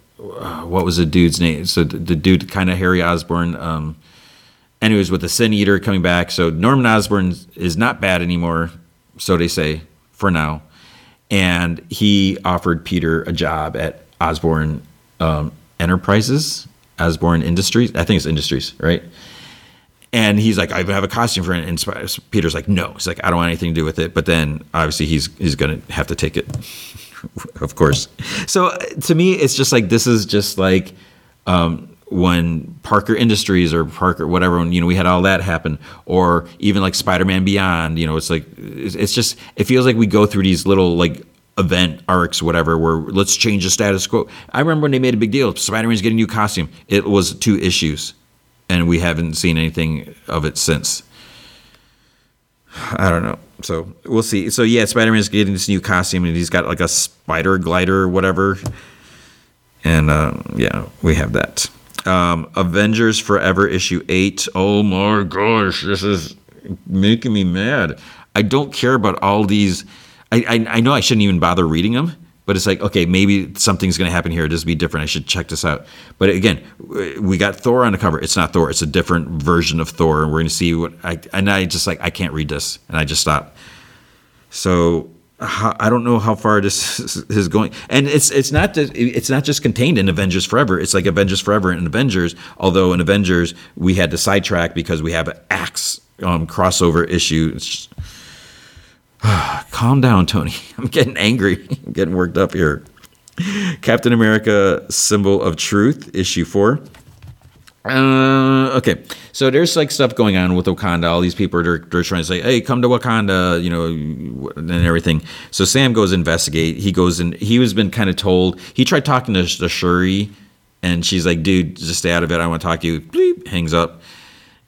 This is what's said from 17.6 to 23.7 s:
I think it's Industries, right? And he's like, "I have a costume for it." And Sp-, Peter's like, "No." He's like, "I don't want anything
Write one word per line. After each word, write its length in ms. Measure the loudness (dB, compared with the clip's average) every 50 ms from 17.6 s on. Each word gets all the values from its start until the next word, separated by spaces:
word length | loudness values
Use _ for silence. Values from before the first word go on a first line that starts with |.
| 0 0 2 2 2 2 0
I 100 | -2 0
think 120 | 0 0
it's 100 | 0 0
Industries, 480 | 0 -2 -2 -2 -2 -4 -4 -4 -6 -8 -4
right? 240 | -2 0 0 -2 -4 -10 -20 -20 -20 -20 -20 -20 -20 -20 -20 -20 -20 -20 _ _ _ _ _ _ _ _
And 260 | -2 0 2 2 2 2
he's 180 | 2 2 2
like, 160 | 2 0 -2
"I 100 | -2 -2
have 220 | -2 -2 -2 -2 -2
a 40 | -2
costume 360 | -2 -2 -2 -2 -2 -2 -2
for 80 | -2
it." 160 | -2 -4 -4 -4
And 100 | -6 -6
Sp-, 500 | -6 -6 -8 -8 -8 -10 -10 -12 -8 _
Peter's 240 | -2 0 0 0 -2
like, 140 | -4 -2 0
"No." 240 | 0 0 -2 -4
He's 140 | -6 -8 -8
like, 160 | -8 -6 -4 -2
"I 40 | 0
don't 80 | 0 2
want 100 | 0 0
anything 260 | -2 -2 -2 -2